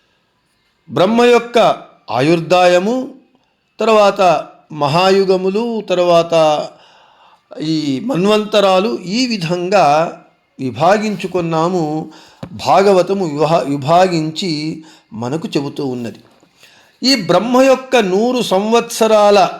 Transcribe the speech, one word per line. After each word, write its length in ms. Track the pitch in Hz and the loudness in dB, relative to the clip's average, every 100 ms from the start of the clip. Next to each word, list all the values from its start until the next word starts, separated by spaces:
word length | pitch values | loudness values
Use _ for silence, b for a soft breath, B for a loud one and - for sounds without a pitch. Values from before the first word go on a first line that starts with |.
| _ _ _ _ _ _ _ _ _ | _ _ _ _ _ _ _ _ _
బ్రహ్మ 340 | 120 190 233 | 0 0 4
యొక్క 360 | 240 240 240 233 180 131 - _ - | 4 4 2 2 2 0 -8 _ -6
ఆయుర్దాయము, 1000 | 113 143 170 165 180 180 180 190 254 262 - _ _ _ _ _ _ | -2 2 0 2 2 4 4 2 -4 -6 -14 _ _ _ _ _ _
తర్వాత 680 | 220 214 202 196 185 151 - - _ | 0 4 2 2 2 2 -4 -18 _
మహాయుగములు, 1080 | 156 143 160 190 196 190 190 185 196 233 226 208 | -4 -2 2 2 2 2 0 0 -4 -4 -6 -4
తర్వాత 800 | 180 175 170 170 170 156 151 - - b b b b b b _ - | 0 2 2 2 0 2 0 -6 -14 b b b b b b _ -10
ఈ 400 | 156 160 147 131 220 | -6 -4 -4 -6 -4
మన్వంతరాలు, 960 | 208 196 214 208 214 196 185 214 233 175 | -2 0 0 0 0 2 2 0 -6 -6
ఈ 220 | 214 254 | -4 -4
విధంగా 880 | 220 165 180 175 202 151 151 170 - _ _ _ - | -4 -4 -4 0 2 4 2 0 -6 _ _ _ -10
విభాగించుకున్నాము. 1500 | 131 110 165 214 214 190 185 185 165 160 170 185 151 156 160 B B B - | -10 -2 0 2 -2 -6 -6 -4 -4 -2 -2 -2 -4 -6 -8 B B B -18
భాగవతము 720 | 107 127 165 196 190 175 196 175 | -8 0 2 4 2 2 -2 -4
విభా-, 440 | 143 151 165 135 | -2 0 0 -2
విభాగించి 1120 | 143 135 170 190 170 156 156 196 151 156 170 B B B | -6 0 2 2 0 -4 -6 -6 -6 -6 -10 B B B
మనకు 340 | 107 120 151 208 | -10 -8 -6 -6
చెబుతూ 380 | 160 139 147 143 | -6 -6 -8 -8
ఉన్నది. 340 | 127 117 95 _ b b b b b b b | -8 -10 -14 _ b b b b b b b
ఈ 120 | - 269 | -2 -2
బ్రహ్మ 460 | 170 175 226 247 | 0 0 2 2
యొక్క 340 | 269 262 262 247 | 4 2 2 0
నూరు 460 | 202 185 233 254 | 2 0 0 -2
సంవత్సరాల 1080 | 208 190 214 233 233 - 220 214 208 202 175 - | -2 -2 2 0 -2 -2 2 4 4 4 2 -2